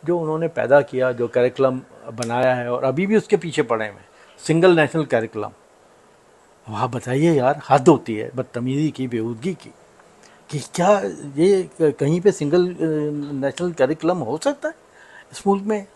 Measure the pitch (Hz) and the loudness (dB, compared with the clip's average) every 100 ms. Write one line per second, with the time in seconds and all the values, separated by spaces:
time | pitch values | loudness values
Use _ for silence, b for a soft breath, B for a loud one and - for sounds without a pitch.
0 | 151 175 156 156 165 156 117 143 135 127 | -2 -2 -2 -2 -4 -2 4 4 4 -2
1 | 127 120 117 127 123 120 135 127 - - | -2 0 -2 2 0 2 0 0 -10 -20
2 | - 113 117 120 127 127 120 123 131 131 | -16 -8 -4 0 2 0 -2 -2 -2 0
3 | 196 214 - 202 170 147 135 113 107 101 | 2 2 2 0 0 -4 0 0 -4 -10
4 | - b b b - 160 185 170 147 165 | -20 b b b -2 4 6 6 2 0
5 | 143 120 110 107 104 - _ _ _ _ | -2 -2 -2 -8 -10 -12 _ _ _ _
6 | _ _ _ _ _ _ - 107 123 120 | _ _ _ _ _ _ -14 -6 -6 -6
7 | 123 131 165 151 123 151 - 139 135 143 | -4 0 2 4 2 -2 0 4 6 4
8 | - 107 117 123 127 120 123 139 156 131 | 2 -6 -6 -8 -8 -6 -4 -2 -2 -4
9 | 131 117 113 117 147 180 - - _ _ | -6 -4 -6 -6 -8 -8 -14 -20 _ _
10 | _ _ b b _ 151 - - 180 208 | _ _ b b _ -10 -10 -2 2 2
11 | - 151 143 139 175 196 170 - 156 139 | 0 -8 -10 0 4 4 0 0 0 0
12 | 139 170 190 - 147 175 180 170 160 156 | 0 2 2 2 0 2 0 -2 -2 -2
13 | 151 147 143 143 135 - 175 165 131 156 | -4 -6 -8 -4 -4 -4 -6 0 0 0
14 | 175 185 117 147 277 285 311 - _ B | -2 -2 -4 -4 -4 -4 -8 -10 _ B
15 | B B B - 196 196 202 214 196 | B B B -6 0 0 0 -4 -6